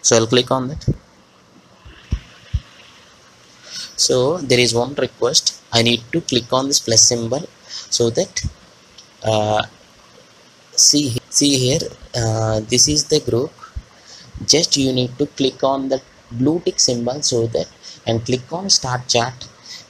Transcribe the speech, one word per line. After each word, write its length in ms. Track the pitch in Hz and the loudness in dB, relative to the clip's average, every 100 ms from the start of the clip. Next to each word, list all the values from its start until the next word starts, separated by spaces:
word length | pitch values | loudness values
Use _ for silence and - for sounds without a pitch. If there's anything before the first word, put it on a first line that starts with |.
So 140 | - 117 | 4 4
I'll 100 | 113 | 4
click 240 | 123 123 | 2 2
on 180 | 131 127 | -2 -2
that. 180 | 156 - - - - _ _ _ - _ - - - - - - - - - - - - - - - - - - - - - - - | -4 -4 -4 -10 -20 _ _ _ -20 _ -20 -20 -20 -8 -8 -8 -20 -6 -6 -6 -20 -20 -20 -20 -20 -20 -20 -20 -20 -16 -14 -14 -4
So 400 | - 131 127 180 | 0 2 2 -2
there 240 | 139 123 | 2 2
is 140 | 120 | 4
one 200 | 117 123 | 2 -2
request. 680 | 143 127 - 117 160 - - - | -2 -6 -2 0 2 0 -8 -2
I 100 | 117 | 2
need 200 | 117 117 - | 2 0 -2
to 80 | 170 | -6
click 320 | - 123 - | -2 -4 0
on 160 | 131 139 | -2 0
this 100 | 143 | -2
plus 220 | - 110 | 0 2
symbol, 460 | - 120 113 131 175 - - | 4 2 -2 -6 -8 -18 -18
so 440 | - - - 120 | -18 -8 0 0
that, 340 | 117 190 - - - - - - - - - | 0 -4 -4 -8 -10 -20 -20 -20 -20 -20 -8
uh, 380 | 110 107 107 107 - - - - - - - - - - - | -2 0 2 0 -2 -10 -20 -20 -20 -20 -20 -20 -20 -20 -8
see, 440 | - 147 147 143 117 - | 4 4 6 2 -4 -4
see 280 | - 143 135 | 0 2 2
here, 220 | 123 156 - - - | 2 0 -2 -10 -10
uh, 460 | 123 113 110 110 110 | -2 0 0 0 -2
this 260 | 110 123 - | 0 2 2
is 180 | 147 | 0
the 160 | - 156 | 0 0
group. 300 | 139 113 143 - - - - - - - - - - | 2 -2 -2 -8 -16 -16 -16 -20 -20 -20 -20 -14 0
Just 300 | 151 170 143 | 2 2 0
you 160 | 135 | 2
need 260 | 127 123 127 | 0 -2 -2
to 80 | 147 | -4
click 360 | - 131 - | 0 -2 0
on 240 | 135 139 135 | -2 -2 -2
the 140 | 131 - - - | -4 -6 -20 -14
blue 280 | 117 131 170 | -2 0 0
tick 200 | - - | -2 0
symbol, 420 | - 120 120 139 | 0 0 -2 -2
so 240 | - 123 113 | -2 0 0
that, 220 | 113 85 - - - - | -2 -6 -12 -20 -10 -2
and 180 | 113 | -2
click 280 | 120 123 - | 0 -4 -4
on 160 | 170 196 | -8 -2
start 400 | - 131 123 127 | -2 0 -6 0
chat, 400 | 120 120 127 - - - - | 0 0 -6 -20 -20 -20 -20